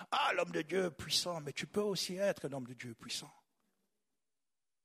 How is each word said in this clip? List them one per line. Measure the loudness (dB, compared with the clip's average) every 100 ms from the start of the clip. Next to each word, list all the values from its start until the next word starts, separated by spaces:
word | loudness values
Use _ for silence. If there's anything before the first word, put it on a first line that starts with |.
| 0
Ah, | 2 4
l'homme | 4 2
de | 0
Dieu | 0 2 0
puissant, | -2 0 2 2 -2
mais | -4
tu | -6 -4
peux | 0
aussi | 0 0 -2 2
être | 2 2 -2
un |
homme | -6 -6
de |
Dieu | -8 -10 -10
puissant. | -6 -6 -8 -16 _ _ _ _ _ _ _ _ _ _ _ _ _ _